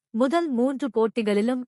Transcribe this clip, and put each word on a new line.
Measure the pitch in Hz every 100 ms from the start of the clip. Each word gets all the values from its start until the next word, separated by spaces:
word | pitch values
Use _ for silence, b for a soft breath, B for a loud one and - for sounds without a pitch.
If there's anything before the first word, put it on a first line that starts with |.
| _
முதல் | 220 262 339 339
மூன்று | 233 254 277 277
போட்டிகளிலும் | 220 220 240 214 202 226 254